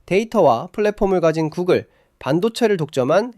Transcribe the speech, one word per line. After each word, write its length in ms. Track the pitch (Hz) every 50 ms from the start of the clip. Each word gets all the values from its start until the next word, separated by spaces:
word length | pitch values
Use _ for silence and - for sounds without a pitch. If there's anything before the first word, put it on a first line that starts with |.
| _
데이터와 640 | - 175 202 233 226 - 220 170 135 113 117 170 -
플랫폼을 480 | - - 208 208 208 - 214 190 190 180
가진 300 | 165 160 156 160 160 151
구글, 380 | 151 175 180 180 156 104 - _ _ _ _ _ _ -
반도체를 600 | - 131 147 175 190 226 226 - 247 214 208 165
독점한 560 | 151 143 - 135 123 135 160 196 233 254 226